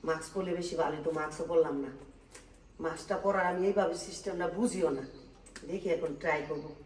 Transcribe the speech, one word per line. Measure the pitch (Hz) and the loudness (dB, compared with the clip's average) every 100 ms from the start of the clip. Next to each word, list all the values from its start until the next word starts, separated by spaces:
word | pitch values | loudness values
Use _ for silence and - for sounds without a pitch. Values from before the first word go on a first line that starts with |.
| 160 | 0
মাস্ক | 160 - | -2 -2
পরলে | 196 185 170 | -4 -2 -2
বেশি | 175 165 | -2 0
ভালো, | 160 151 156 | 0 0 -2
তো | 160 | 0
মাস্কও | 151 151 165 | -2 -4 2
পরলাম | 165 160 139 135 | 6 6 2 -4
না। | - - - - - - - - - | -8 -16 -20 -20 -20 -20 -20 -20 -6
মাস্কটা | 160 160 - 190 | -4 -4 -2 2
পরা | 196 190 180 | 4 4 4
আমি | 180 196 | 4 4
এইভাবে | 196 175 170 - | 4 2 0 -6
সিস্টেমটা | - 202 175 175 180 | -6 -6 -2 -2 2
বুঝিও | 233 185 160 139 | 0 4 2 2
না, | 135 - - - - - - | -4 -12 -20 -20 -18 -14 -6
দেখি | 190 190 165 | -4 0 0
এখন | 160 143 | 0 -2
ট্রাই | 170 151 147 | -2 0 -2
করব। | 147 151 - | -6 -6 -14